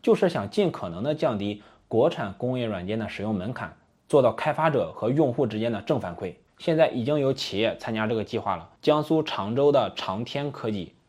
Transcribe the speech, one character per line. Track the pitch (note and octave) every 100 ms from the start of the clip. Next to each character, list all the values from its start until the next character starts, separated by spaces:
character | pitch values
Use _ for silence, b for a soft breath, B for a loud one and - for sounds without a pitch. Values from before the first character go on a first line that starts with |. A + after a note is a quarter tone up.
就 | - G#3+
是 | F#3
想 | D3 G2+
尽 | - F#3+
可 | - F#2+
能 | E2+
的 | B2+
降 | D3+ D3+ G#2+
低 | G2+ G#2 B B _
国 | A2 D3
产 | E3 G#2+ G2
工 | B2 B2+
业 | A#2
软 | G2
件 | F#2 A2
的 | G#2
使 | -
用 | G2+
门 | G#2 F#2+
槛， | C3 E2+ - _ _ _
做 | D3
到 | B2
开 | G#2+ D#3
发 | C#3+ D#3
者 | C#3 E2
和 | - A2
用 | C#3 D3
户 | B2 B2
之 | G#2+
间 | A2+
的 | A2
正 | - C#3+
反 | F#2+ E2+
馈。 | F#2+ E2+ _ _
现 | - D#3+
在 | D#3
已 | C3
经 | A#2 D3+
有 | C3+
企 | C3+ - G2
业 | A2 E2+
参 | -
加 | A2 A2
这 |
个 | A2+
计 | G2+ A2+
划 | G#2 F2+
了， | E2 _
江 | - D3+
苏 | D3+ D#3+
常 | D#3 - G2+
州 | A#2+ C#3+
的 | C#3+ G#2
长 | - - F#2+
天 | A#2+ C#3 C#3+
科 | C#3 A#2
技 | G#2 E2 _